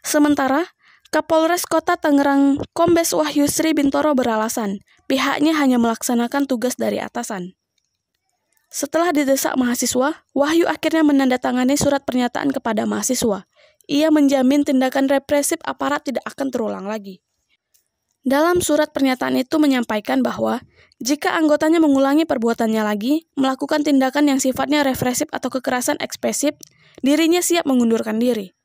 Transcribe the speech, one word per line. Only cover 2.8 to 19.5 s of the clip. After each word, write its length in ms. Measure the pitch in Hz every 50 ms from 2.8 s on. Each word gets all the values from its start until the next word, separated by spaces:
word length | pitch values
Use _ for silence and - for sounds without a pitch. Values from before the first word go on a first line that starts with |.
| 339 349 339 339 339 - -
Wahyu 320 | - 311 294 294 294 285
Sri 320 | 294 - - 311 320 311
Bintoro 400 | 294 285 277 277 285 285 302 294
beralasan, 640 | 254 247 240 226 214 214 226 - - 226 202 196 202 _ _ _ _ _
pihaknya 480 | _ 269 269 254 277 277 - 285 311 320 302
hanya 160 | 285 269 254
melaksanakan 720 | 247 233 233 226 - - - 247 233 240 240 - 285 277 269
tugas 320 | 262 226 220 247 254 -
dari 160 | 226 220 202
atasan. 640 | - - 208 _ 247 240 - 220 190 180 180 - _ _ _ _ _ _ _ _ _ _ _ _ _ _ _ _ _ _ _ _ _ _ _ -
Setelah 400 | - - 269 - 320 339 359 330
didesak 400 | 285 294 262 269 269 - 320 - 262
mahasiswa, 640 | 254 240 240 - - 240 - 247 254 285 320 - _ _ _
Wahyu 320 | 269 277 294 320 330 349
akhirnya 400 | - 311 - - 320 311 320 320
menandatangani 720 | 294 285 269 269 254 247 254 - 262 247 254 247 254 285
surat 320 | 294 - 285 285 277 _ -
pernyataan 480 | - 254 247 240 _ - - 285 262
kepada 320 | 262 _ 233 220 208 226 214
mahasiswa. 560 | 208 208 208 - 254 247 - 233 196 190 - _ _ _ _ _ _ _ _
Ia 240 | - 285 285 302 320
menjamin 560 | 311 311 285 277 277 269 254 254 277 294 285
tindakan 480 | 302 285 262 262 262 - 269 269 269 277
represif 480 | 277 277 - 294 285 285 - 339 320 - -
aparat 400 | 269 _ 277 269 285 302 _ -
tidak 160 | 240 - -
akan 240 | 226 - - 277 269
terulang 400 | 247 240 226 208 202 190 185 196
lagi. 320 | 214 220 196 196 190 180 _ _ _ _ _ _ _ _ _ _ _ _ _ _ _ _ _ _ _ _ _
Dalam 400 | 254 262 285 311 339 359 359 370
surat 320 | - 294 294 302 302 _
pernyataan 400 | 294 269 269 254 247 269 262 262
itu 240 | 254 262 _